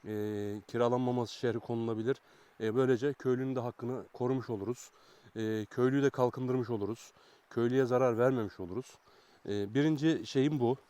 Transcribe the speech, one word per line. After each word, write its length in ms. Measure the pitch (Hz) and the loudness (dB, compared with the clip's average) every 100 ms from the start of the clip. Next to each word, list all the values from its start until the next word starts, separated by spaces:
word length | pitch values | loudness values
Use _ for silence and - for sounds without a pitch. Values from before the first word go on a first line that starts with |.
| - | -6
E, 80 | 107 104 104 104 104 - | -4 -4 -4 -6 -8 -6
kiralanmaması 680 | 120 120 123 123 123 117 - | 0 2 2 0 -2 -4 -2
şerhi 240 | 123 113 | -2 -2
konulabilir. 580 | - 117 113 110 113 139 _ - - _ | -4 -4 -2 -2 -2 -4 _ -20 -20 _
E, 140 | 110 113 | -2 2
böylece 380 | 131 123 139 | 4 4 2
köylünün 420 | 135 131 127 131 127 | -2 0 0 0 -4
de 40 | |
hakkını 440 | 120 - 123 127 - | -6 -6 -6 -6 -10
korumuş 360 | - 123 131 113 | -6 -2 -2 -4
oluruz. 420 | 110 98 127 - _ _ - - 110 | -6 -6 -8 -10 _ _ -20 -16 -6
E, 300 | 110 110 107 | -2 -2 -4
köylüyü 340 | - 127 139 | 2 2 4
de 60 | 139 | 2
kalkındırmış 600 | - 123 123 127 127 117 | 2 0 0 -2 -2 -2
oluruz. 440 | 117 101 113 - _ - _ _ | -2 -4 -6 -12 _ -20 _ _
Köylüye 340 | - 120 131 127 | 0 2 4 4
zarar 320 | 123 131 113 | 4 4 4
vermemiş 420 | 127 131 104 - | 4 2 -2 -6
oluruz. 380 | 90 98 - - _ - _ _ - | -8 -8 -10 -20 _ -20 _ _ -6
E, 240 | 101 101 | -4 -2
birinci 480 | 120 151 151 156 131 - | 0 0 2 0 0 -2
şeyim 340 | 139 143 151 | 0 2 2
bu. 180 | 120 131 _ | 0 0 _